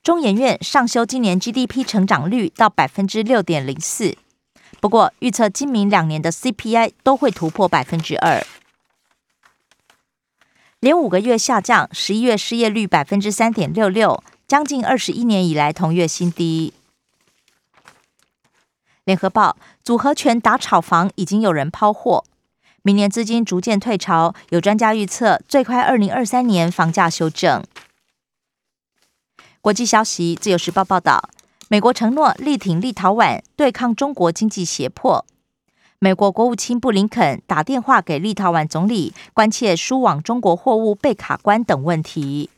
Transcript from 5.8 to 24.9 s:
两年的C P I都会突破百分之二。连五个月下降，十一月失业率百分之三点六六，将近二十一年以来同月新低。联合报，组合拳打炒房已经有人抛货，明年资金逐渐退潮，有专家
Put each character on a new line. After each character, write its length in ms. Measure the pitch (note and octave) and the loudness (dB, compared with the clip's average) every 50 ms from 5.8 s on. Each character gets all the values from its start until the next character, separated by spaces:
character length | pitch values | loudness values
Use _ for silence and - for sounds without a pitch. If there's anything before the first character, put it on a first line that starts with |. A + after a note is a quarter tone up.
| G3+ G3+ | 2 2
两 180 | G#3 F#3 D#3+ | 2 2 0
年 140 | D#3+ D#3 D#3 | 0 -4 -2
的 100 | D#3 E3 | -4 -4
C 220 | D#3+ - - B3+ G#3 | -4 -2 -4 -6 -6
P 200 | - - A3+ A3+ | -4 -4 0 2
I 200 | A3+ A3+ - _ _ _ | 2 2 0 _ _ _
都 140 | C4+ C#4 | 0 2
会 120 | B3+ D4 B3 | 2 0 -2
突 200 | - - E3+ D#3+ | -2 -2 -6 -4
破 180 | - - G3 | 0 0 0
百 160 | E3+ - D3+ B2+ | 2 2 -2 -2
分 180 | - E3+ E3 | -2 -4 -6
之 160 | D#3+ - D#3+ - | -4 -4 -4 0
二。 280 | - E3+ C#3+ - - - - - _ _ _ _ _ _ _ _ _ _ _ _ _ _ _ _ _ _ _ _ _ _ _ _ _ _ _ _ _ _ _ _ _ _ _ _ _ _ _ _ _ _ _ _ | 0 2 0 0 -2 -6 -14 -20 _ _ _ _ _ _ _ _ _ _ _ _ _ _ _ _ _ _ _ _ _ _ _ _ _ _ _ _ _ _ _ _ _ _ _ _ _ _ _ _ _ _ _ _
连 180 | - C4 D#4+ | 2 4 4
五 120 | F4 D4+ G#3 | 4 4 2
个 100 | F3+ F#3 | 0 0
月 180 | G#3 B3 A#3+ | 2 2 2
下 220 | A3+ - - B3+ G3+ | 2 2 0 0 0
降， 300 | F3+ - A#3+ G3 C#3+ - | 2 4 2 2 2 0
十 240 | - - - - G#3 | -6 -8 -4 -2 -2
一 60 | A3 | 0
月 160 | A#3+ B3+ A3 | 2 2 0
失 180 | G3 - - A#3 | 0 -2 -4 -2
业 140 | A#3 A#3 A3 | 0 0 0
率 180 | G#3 A3+ G#3 | 0 -2 -2
百 160 | F#3 - D#3 C#3+ | 0 0 0 0
分 160 | - G3+ G3+ | 0 -2 -2
之 100 | G3 G#3+ | -2 -2
三 220 | G3 - A3+ A3+ | -2 0 0 0
点 200 | A3 A3+ E3 C#3 D#3+ | 0 -2 -4 -2 0
六 140 | A3 A3 | 0 0
六， 340 | G3 F#3 A3+ A3 F3 B2 - _ - _ _ _ | 0 2 2 2 2 0 -2 _ -18 _ _ _
将 200 | _ C4+ D4 D4+ | _ 0 0 0
近 180 | C4+ C#4+ C4 A3+ | -2 -4 -4 -2
二 140 | - C4 | -2 -2
十 160 | A3 - - - | -2 -2 -4 -4
一 100 | - A#3+ | -2 0
年 240 | A#3 G#3+ F#3+ F#3 | 0 2 2 2
以 60 | E3+ D#3 | 0 0
来 180 | D3+ D3 D3 | 0 0 0
同 220 | D#3 - F3+ D#3+ E3 | 0 -2 -2 0 2
月 120 | F3+ E3+ | 0 0
新 240 | D#3 - - F3+ F3 | -2 -2 -2 -4 -4
低。 440 | E3 - E3+ E3 D#3+ D#3+ D#3+ - _ _ _ _ _ _ _ _ _ _ _ _ _ _ _ _ _ _ _ _ _ _ _ - _ _ _ _ _ _ _ _ _ _ _ _ _ _ _ _ _ _ _ _ _ _ _ | -2 -2 -2 -2 0 -2 -4 -4 _ _ _ _ _ _ _ _ _ _ _ _ _ _ _ _ _ _ _ _ _ _ _ -20 _ _ _ _ _ _ _ _ _ _ _ _ _ _ _ _ _ _ _ _ _ _ _
联 120 | F#3+ F#3+ | -2 -2
合 120 | E3+ - F#3+ | 0 0 0
报， 260 | - A3 G3+ D#3+ - _ - - _ _ | 2 2 2 2 0 _ -12 -20 _ _
组 160 | _ - A#3+ | _ -2 -2
合 160 | A3+ - C#4+ D4+ | 0 2 0 -2
拳 240 | - - C#4+ A#3 | 0 0 0 0
打 200 | A#3 - A3 A3+ | 2 2 0 0
炒 240 | B3+ - - G#3+ F3 | 0 0 0 0 0
房 280 | E3 - F3+ E3 F3+ G3 - | 2 2 0 2 2 0 -2
已 80 | - F#3 | -4 -4
经 160 | - G3 G#3+ | -2 0 0
有 140 | A3+ G3 E3 | 2 2 2
人 180 | D3+ C3+ D#3 | 0 -2 -4
抛 220 | - - G#3+ G#3 G#3 | -2 0 0 0 0
货， 320 | - - - F3 - - _ _ _ _ _ _ _ _ _ _ _ | 0 0 0 0 0 -2 _ _ _ _ _ _ _ _ _ _ _
明 120 | _ G3+ G3+ | _ 2 2
年 160 | G#3 G3+ G3+ | 4 2 0
资 140 | - A3+ A#3 | 0 -2 -4
金 220 | G#3 A#3 A#3 A#3 | -2 0 -2 0
逐 160 | - F#3 F3+ | 0 -2 -4
渐 180 | F3+ A#3+ G#3+ G3 | 0 0 -2 0
退 180 | - A#3+ A3 | 0 -2 -2
潮， 380 | F3+ - - F3 D#3+ E3 E3+ - - - _ | -2 0 0 2 2 2 2 -2 -6 -8 _
有 100 | E3+ E3+ | -2 0
专 180 | D#3+ G3+ G#3+ | 2 2 2
家 160 | A3 A#3+ G#3+ | 2 2 2